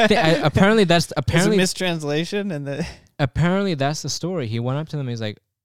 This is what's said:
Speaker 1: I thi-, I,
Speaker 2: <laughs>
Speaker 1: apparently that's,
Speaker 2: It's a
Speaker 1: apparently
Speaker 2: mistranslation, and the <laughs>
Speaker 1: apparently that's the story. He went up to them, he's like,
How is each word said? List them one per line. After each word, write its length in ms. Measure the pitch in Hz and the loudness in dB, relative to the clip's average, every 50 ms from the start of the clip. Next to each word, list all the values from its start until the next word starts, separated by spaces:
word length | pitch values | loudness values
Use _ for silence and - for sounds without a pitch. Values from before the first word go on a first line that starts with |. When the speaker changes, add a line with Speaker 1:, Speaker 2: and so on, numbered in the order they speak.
Speaker 1:
I 40 | 233 208 | 4 4
thi-, 80 | 214 | 4
I, 120 | - - 160 | 4 4 2
Speaker 2:
<laughs> 120 | 165 285 - | 2 2 2
Speaker 1:
apparently 400 | 151 - 220 190 202 220 226 202 | 0 2 4 4 6 6 4 4
that's, 220 | 165 170 170 156 | 4 4 2 2
Speaker 2:
It's 60 | - - | 0 -4
a 40 | 156 | -4
Speaker 1:
apparently 360 | 127 - - 165 185 214 214 | -2 0 2 2 4 4 4
Speaker 2:
mistranslation, 920 | 190 180 175 - - 185 180 170 160 151 143 147 151 170 - 202 208 196 202 | 2 2 0 -2 -2 -2 -2 -2 -2 -4 -2 -2 -2 -2 -2 -4 -4 -4 -4
and 160 | 165 147 143 | -6 -6 -6
the 200 | 139 139 139 170 - - - | -6 -6 -6 -6 -8 -8 -16
<laughs> 160 | _ _ _ - | _ _ _ -4
Speaker 1:
apparently 540 | 147 127 - 147 156 175 185 196 202 196 170 | -4 -2 0 0 2 2 2 0 0 -2 -2
that's 280 | 135 139 143 156 - | -2 -2 -2 -2 -4
the 60 | - 143 | -6 -8
story. 380 | - - - 170 190 170 127 107 | -6 -6 -6 -6 -4 -4 -4 -4
He 100 | 113 117 | -4 -4
went 200 | 117 127 131 147 | -2 -2 -4 -4
up 100 | 160 - | -6 -6
to 80 | - | -8
them, 100 | 147 135 123 | -6 -6 -6
he's 120 | 120 113 | -6 -6
like, 180 | 113 104 104 - _ _ _ _ | -6 -8 -8 -10 _ _ _ _